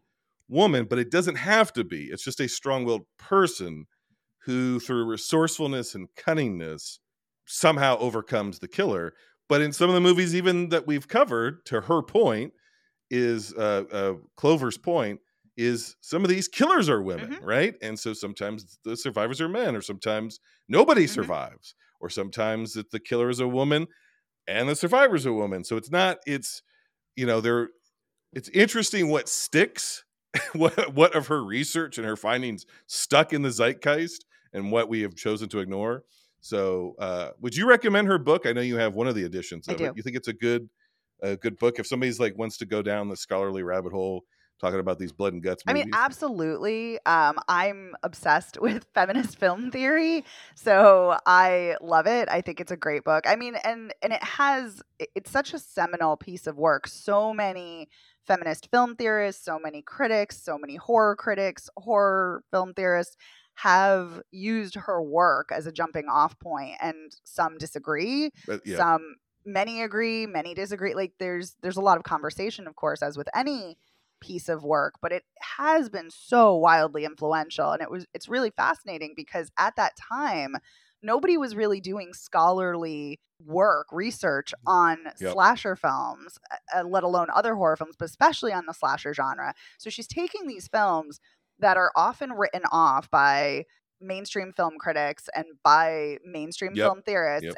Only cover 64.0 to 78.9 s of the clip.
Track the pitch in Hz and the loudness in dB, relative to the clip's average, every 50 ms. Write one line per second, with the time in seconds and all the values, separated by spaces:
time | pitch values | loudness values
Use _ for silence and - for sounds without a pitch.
64 | 180 175 170 175 - _ - 190 190 214 226 226 208 185 - 202 - - 190 175 | 2 -4 -10 -16 -18 _ -14 -8 -4 -2 -2 -2 -4 -6 -10 -10 -6 -4 -4 -2
65 | 160 147 143 170 175 - - 131 151 - - - 151 165 160 165 170 160 156 160 | -2 0 2 4 4 4 4 2 0 -2 -6 -6 -6 -8 -6 -4 -6 -4 -4 -6
66 | 147 147 139 147 147 160 - _ - 170 156 139 139 131 101 - - 165 160 160 | -4 0 2 2 2 2 0 _ -10 -10 -8 -8 -8 -10 -10 -8 -6 -6 -6 -8
67 | 156 151 - _ _ - - - 170 160 160 156 156 156 - 147 139 - 151 147 | -14 -20 -20 _ _ -12 -4 -2 -2 -2 -2 -6 -12 -12 -12 -12 -6 -4 -4 -2
68 | 175 226 262 285 302 302 - _ - - 107 98 - 104 175 - 175 170 165 160 | -2 -2 -2 -2 -4 -4 -6 _ -10 -8 -8 -8 -6 -6 0 2 2 4 2 2
69 | 160 156 - _ _ _ _ _ _ 208 196 190 202 226 226 226 226 214 202 214 | 0 -6 -16 _ _ _ _ _ _ -6 -4 -2 -2 -2 -4 -6 -6 -4 -2 -2
70 | 226 226 226 226 220 214 185 156 151 170 175 185 196 190 208 185 190 196 - 185 | -2 -2 -2 -4 -6 -6 -6 -8 -8 -8 -8 -10 -8 -8 -8 -6 -6 -4 -4 -4
71 | 196 180 - _ 185 180 180 175 180 180 - _ - 185 180 190 196 196 180 165 | -6 -6 -6 _ -8 -6 -6 -6 -8 -10 -14 _ -10 -8 -6 0 4 4 4 4
72 | - - 175 151 147 151 - - 196 220 - - 190 160 170 - - 151 147 - | 2 -2 -6 -4 -4 -6 -6 -6 -8 -8 -8 -10 -14 -18 -12 -6 -4 -4 -2 -2
73 | 143 147 151 143 143 - - 226 262 285 285 247 196 170 160 - _ _ _ _ | -4 -6 -6 -8 -10 -6 -4 -4 -4 -4 -6 -8 -10 -14 -18 -20 _ _ _ _
74 | _ _ _ _ - - 185 170 - - 165 151 143 147 156 147 139 147 - _ | _ _ _ _ -16 -12 -12 -10 -6 -6 -6 -6 -2 0 0 0 0 -2 -4 _
75 | - 165 175 180 - _ _ _ - - - - 277 302 320 320 277 220 208 185 | -6 -6 -6 -6 -8 _ _ _ -16 -14 -10 -4 0 2 2 2 2 0 -4 -8
76 | 165 165 - - - - 247 240 226 214 190 160 165 170 165 160 156 156 143 151 | -8 -8 -14 -20 -6 2 6 8 8 8 8 6 6 6 6 6 4 2 0 -4
77 | 151 156 151 - 156 151 160 160 151 165 - - 147 147 151 156 160 - - 180 | -6 -6 -6 -4 -2 0 0 0 -2 -4 -4 -2 -2 -2 -2 -2 -4 -8 -10 -10
78 | 175 - _ 165 - - 226 254 254 214 - - - - 330 - _ 208 | -12 -12 _ -16 -12 -6 -4 -4 -4 -4 -2 -2 -2 -2 -2 -4 _ -12